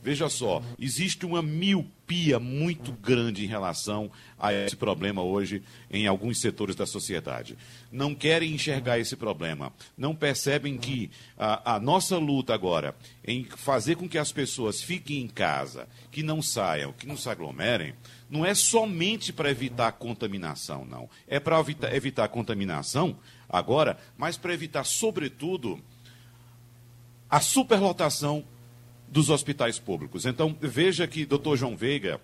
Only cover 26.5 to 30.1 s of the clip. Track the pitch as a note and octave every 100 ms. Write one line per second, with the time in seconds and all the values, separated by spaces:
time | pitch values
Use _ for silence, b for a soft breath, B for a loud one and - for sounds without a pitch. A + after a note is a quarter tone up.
26.5 | B - - - - - - - - -
27.5 | C4+ C4 G#3+ G3 F3 D#3+ - D3 C#3+ -
28.5 | - - - - - - C#3+ C#3 D3 -
29.5 | C#3+ A#2+ A2 - F2 D2